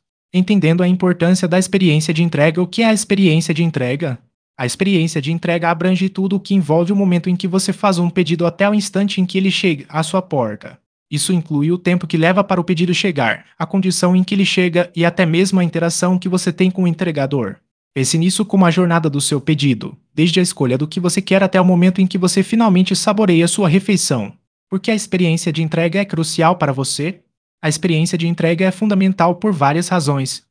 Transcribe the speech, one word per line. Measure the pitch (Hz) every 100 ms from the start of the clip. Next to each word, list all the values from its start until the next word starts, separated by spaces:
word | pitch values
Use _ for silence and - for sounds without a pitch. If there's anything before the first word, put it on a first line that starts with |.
| _ _ _
Entendendo | 180 185 202 156 170
a | 180
importância | 180 185 175 170 180 175
da | 180
experiência | 185 196 185 151 156
de | 160
entrega. | 170 151 151 160
O | 180
que | 208
é | 226
a |
experiência | 214 - 196 185 156 165
de | 160
entrega? | 170 147 123 143 160 120 _ _ _ -
A |
experiência | 127 - 196 185 160 160
de | 139
entrega | 165 175 170 170
abrange | 170 185 185 190
tudo | 190 190 196
o |
que | 196
envolve | 196 147 160 175
o | 202
momento | 196 175 185
em |
que | 180 190
você | 190 190
faz | 185 208 175
um | 175
pedido | 180 160 170 170
até | 170 202
o |
instante | 214 202 190 202 190
em | 180
que | 190
ele | 190
chega | - 185 147 -
à | 156
sua | 156 190
porta. | 185 143 113 107 - - _ _ _
Isso | 147 -
inclui | 180 156 147 151
o | 175
tempo | 180 180 160
que | 160
leva | 160 185
para | 196 185
o |
pedido | 170 165 175
chegar, | 170 202 143 117 - - -
a |
condição | 160 196 185 175 180
em | 185
que | 185
ele | 202
chega | 180 - 180 175 175
e | 170 170
até | 175
mesmo | 170 165 196 190
a |
interação | 175 165 170 - 180 180
que | 185
você | 180 180
tem | 170 185
com | 185
o | 180
entregador. | 165 180 147 135 139 101 98 _ _ _
Pense | - 135 160
nisso | 180 185
como | 208 190 175
a |
jornada | 165 180 165 160
do | 143
seu | - 147
pedido, | - 156 139 110 - - _
desde | - 170 175
a |
escolha | 180 - 131 131
do | 151
que | 185
você | 175 196
quer | 190 196
até | 190 190
o |
momento | 185 180 180 185
em | 185
que | 185
você | 180 196
finalmente | 190 226 226 180 185
saboreia | 185 - 202 208 165 170
sua | - 190
refeição. | 185 190 190 - 131 101 - _ _ _
Por | 190
que | -
a |
experiência | 220 - 185 175 160 175
de | 151
entrega | 160 165 170 185
é |
crucial | 202 165 160 - 160 175
para | 147
você? | 131 135 - 151 185 _ _ _ _
A | 160
experiência | 156 185 156 170 170
de | 170
entrega | 170 165 170 190
é |
fundamental | 180 214 196 190 190 170 175
por | 214
várias | 170 139 160 175
razões. | 180 143 139 135 - -